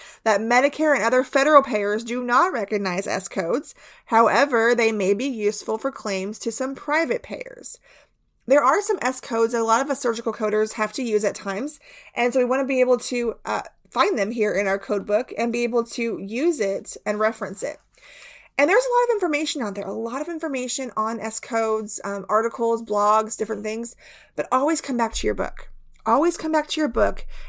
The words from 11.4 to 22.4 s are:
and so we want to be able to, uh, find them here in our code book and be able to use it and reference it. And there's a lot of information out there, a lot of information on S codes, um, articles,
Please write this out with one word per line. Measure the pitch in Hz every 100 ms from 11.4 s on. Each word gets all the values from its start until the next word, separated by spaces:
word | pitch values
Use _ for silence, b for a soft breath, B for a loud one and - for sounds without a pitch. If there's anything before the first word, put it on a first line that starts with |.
| 202 196 285 - B B B
and | - 240
so | 262
we | 247
want | 262
to | 262
be | 262
able | 247 247
to, | - 247 233 -
uh, | - 214 - _ _
find | 247 339 262
them | 202
here | 240 208
in | 185 202
our | 196
code | - 208 185
book | 208 254 -
and | 233
be | 233
able | 240 240 233
to | - 233 180
use | 196 226 330 302
it | 196 196 - - -
and | 208
reference | 214 226 165 190
it. | - - _ _ B B B B B -
And | 294
there's | 415 508
a |
lot | 480 480
of | 427
information | 349 294 302 302
out | 214 196
there, | 190
a |
lot | 214 226 254
of | 302
information | 330 311 262 247 - 254 -
on | 220 226
S | 220 -
codes, | - 226 220 220 214 -
um, | 202 202 190
articles, | 214